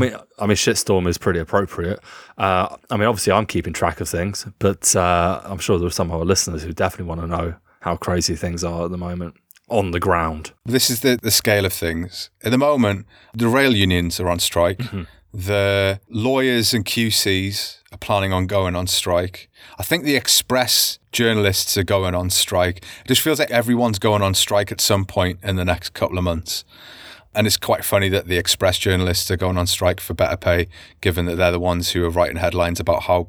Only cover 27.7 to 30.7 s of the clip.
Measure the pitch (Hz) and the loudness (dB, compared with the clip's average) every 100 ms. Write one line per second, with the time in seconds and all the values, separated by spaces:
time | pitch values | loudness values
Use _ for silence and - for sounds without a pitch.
27.7 | 110 - 101 98 95 87 87 85 - 95 | -2 0 2 2 0 0 -2 0 2 2
28.7 | - 101 90 90 87 - 92 92 90 87 | 2 0 2 2 -2 -2 -2 0 0 0
29.7 | - 90 90 - 90 76 - - 87 85 | 0 0 0 -6 -2 -2 0 0 0 0